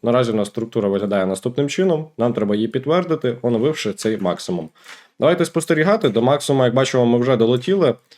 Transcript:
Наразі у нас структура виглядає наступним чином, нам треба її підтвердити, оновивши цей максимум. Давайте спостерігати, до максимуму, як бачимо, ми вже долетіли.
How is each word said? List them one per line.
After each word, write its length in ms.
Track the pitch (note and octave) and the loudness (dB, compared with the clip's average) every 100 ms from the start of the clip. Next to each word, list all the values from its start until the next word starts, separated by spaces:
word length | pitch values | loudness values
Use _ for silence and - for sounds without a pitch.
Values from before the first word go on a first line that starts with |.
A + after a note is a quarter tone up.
Наразі 280 | A#2 B2 A#2 | -2 0 0
у 40 | A2 | -2
нас 120 | G2+ | -4
структура 420 | - A#2 A#2 G2+ | -6 -6 -2 -2
виглядає 360 | G2 G2+ G2+ F#2+ | -2 0 0 -2
наступним 440 | F#2+ C3 B2 C#3+ | -2 -4 -4 -4
чином, 380 | - F#3 D#3 D#3 - | 0 0 0 -4 -2
нам 160 | A#2+ | -2
треба 220 | A#2 G#2 G#2 | 0 -2 -2
її 120 | A2+ | -2
підтвердити, 680 | B2+ C3 E3+ F3 D#3 B2+ A#2 | -4 -2 0 0 -2 -2 -2
оновивши 520 | B2 A#2 C3 D#3 A2 | -2 0 0 -2 -6
цей 240 | G2 A2 G#2+ | -4 -4 -2
максимум. 520 | F#2+ E2+ - F2+ D#2+ _ - - _ - | -2 -4 -4 -6 -8 _ -20 -20 _ -2
Давайте 260 | C#3 F3+ E3 | 0 2 0
спостерігати, 640 | E3+ D#3+ D#3 D#3+ G#3+ D#3+ | -2 0 2 2 2 2
до 120 | G#2+ | 2
максимуму, 440 | A#2+ D3 - C3+ B2+ | 2 2 0 2 2
як 80 | |
бачимо, 320 | A#2+ C3 C3 A#2+ | 2 2 2 2
ми 120 | A#2+ | 2
вже 200 | B2 B2 | 2 2
долетіли. 560 | A2+ B2 B2+ G3 D3+ A2 _ | 2 2 0 2 2 0 _